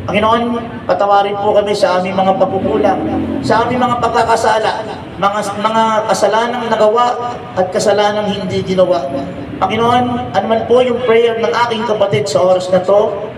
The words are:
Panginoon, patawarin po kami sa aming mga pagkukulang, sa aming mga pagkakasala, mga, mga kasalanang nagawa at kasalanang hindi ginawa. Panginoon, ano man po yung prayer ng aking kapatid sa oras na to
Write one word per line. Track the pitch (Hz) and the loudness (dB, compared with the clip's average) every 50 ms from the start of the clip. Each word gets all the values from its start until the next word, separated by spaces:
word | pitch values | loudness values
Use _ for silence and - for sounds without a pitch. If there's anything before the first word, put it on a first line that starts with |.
| - | -8
Panginoon, | 123 147 - 214 220 226 233 233 240 240 233 - - - - - | -2 0 2 2 4 2 2 0 -2 -4 -4 -6 -8 -12 -12 -4
patawarin | - - - 202 202 202 202 202 202 208 202 | -2 0 0 2 2 4 2 2 0 -2 -2
po | 202 208 190 | 0 2 2
kami | 202 202 202 | 2 2 2
sa | 208 - - 208 196 185 | 0 2 2 2 2 0
aming | 185 190 190 190 | -2 -2 0 0
mga | 190 190 190 | 2 2 2
pagkukulang, | 190 190 185 185 185 - - - - - - - - - 320 269 - - - - - | 2 2 0 0 -2 -2 0 0 2 2 2 0 0 -2 -4 -2 -4 -4 -4 -4 -6
sa | - - 220 226 226 | -2 0 0 0 2
aming | 233 247 247 | 0 0 0
mga | 247 247 240 - - | 0 0 0 0 -2
pagkakasala, | 226 - 247 233 226 226 226 - 226 214 220 214 196 - - - - - - - - - | 0 0 0 2 2 0 0 2 2 0 2 0 -2 -2 -4 -6 -8 -10 -10 -12 -12 -8
mga, | - 185 196 202 214 196 196 - 208 202 | -2 -2 -2 0 -2 -4 -4 -6 -2 -2
mga | 196 220 226 226 226 220 214 - - | 0 2 2 2 2 2 0 0 0
kasalanang | 196 - 214 196 208 226 233 233 240 247 233 220 | 0 2 2 2 2 2 0 0 -2 -4 -2 -2
nagawa | 220 214 214 214 214 226 247 240 - 226 240 240 240 - - - - | 0 2 2 4 4 4 2 2 0 -4 -6 -8 -8 -8 -12 -8 -2
at | 185 185 - | -2 -2 0
kasalanang | - 214 - 208 196 208 208 208 208 214 208 196 | 0 0 0 2 2 2 2 0 0 0 -2 -2
hindi | 196 196 190 185 190 190 185 185 | -4 -4 -4 -4 -4 -4 -2 0
ginawa. | 185 185 185 175 180 175 - - - 143 - - - - - - - - 190 | 2 2 4 4 2 0 0 -4 -6 -6 -6 -8 -10 -10 -12 -10 -6 -4 -2
Panginoon, | 190 214 226 233 240 240 247 247 247 247 240 - - - | -2 0 0 2 2 2 2 2 0 -2 -4 -6 -2 -2
ano | 190 214 220 | -2 0 0
man | 220 220 - - | -2 -2 2 2
po | 233 254 254 | 2 2 4
yung | 254 233 - 254 240 | 2 0 -2 0 2
prayer | 226 226 233 233 226 220 | 4 4 4 2 0 0
ng | 226 - | -2 0
aking | 233 233 240 233 226 214 - 196 | 0 0 0 0 0 -4 -2 -2
kapatid | 208 208 202 196 208 208 - - | 0 0 0 0 0 -2 -2 0
sa | - 180 180 | 0 2 4
oras | 185 185 180 180 180 | 4 2 2 2 0
na | 185 180 180 | 0 0 2
to | - 196 202 220 233 - - - - - | 4 2 4 4 2 -2 -6 -8 -10 -12